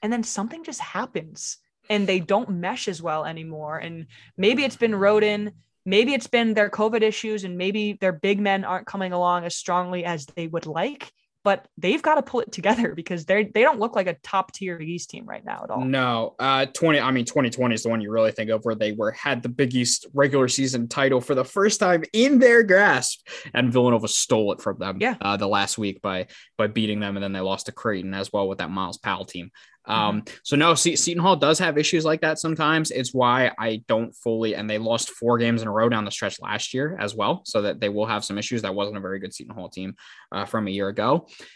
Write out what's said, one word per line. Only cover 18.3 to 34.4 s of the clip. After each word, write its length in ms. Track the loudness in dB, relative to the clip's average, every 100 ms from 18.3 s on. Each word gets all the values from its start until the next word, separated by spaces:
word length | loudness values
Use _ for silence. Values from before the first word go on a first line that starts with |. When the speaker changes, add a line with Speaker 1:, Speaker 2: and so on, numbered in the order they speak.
Speaker 2:
think 200 | 0 -2
of 120 | -2 -2
where 80 |
they 180 | -2 -2
were, 200 | -2 -4
had 300 | -2 -2 0
the 60 | -2
Big 260 | 0 0
East 320 | 2 0 -2 -2
regular 360 | 2 4 4 2
season 380 | 2 -2 -2 -2
title 320 | 0 2 2
for 160 | 2
the 100 | 0
first 360 | 0 0 2 4
time 240 | 2 2 2
in 280 | 2 4 8
their 220 | 8 8
grasp, 640 | 8 6 6 4 0 -6 -12 -16 -4
and 180 | 0 2
Villanova 340 | 4 6 4 2
stole 440 | -2 2 2 2
it 80 | -2
from 160 | -4 -6
them, 180 | -6 -2
Speaker 1:
Yeah. 140 | -2 0
Speaker 2:
uh, 160 | -2 0
the 100 | 2
last 300 | 2 0 -2
week 240 | -4 -4
by, 240 | -4 -4 -6 -14 -10 -2
by 80 | -2
beating 340 | 0 -2 -2
them, 160 | -4 -4
and 80 |
then 80 | -6
they 80 | -4
lost 260 | -4 -4 -8
to 60 |
Creighton 400 | -8 -4 -4 -6
as 180 | -8 -4
well 160 | -2 -2
with 120 | -4
that 120 | -6
Miles 280 | -6 -6 -6
Powell 260 | -6 -6
team. 260 | -8 -14 -16 -18 -20 _ -4
Um, 340 | 0 0 -2
Speaker 1:
Mm-hmm. 140 | -6 -14
Speaker 2:
so 120 | -2 2
no, 180 | 4
Se-, 200 | 4 2 0
Seton 260 | 0 2
Hall 140 | 4 4
does 220 | 4 4
have 200 | 2 2
issues 260 | 2 2
like 160 | 2 0
that 180 | 0 0
sometimes. 520 | -2 0 2 2 0
It's 240 | -2 -2
why 360 | 2 4 4 2 0
I 240 | -2 -2 0
don't 260 | -2 -2
fully, 400 | -6 -4 0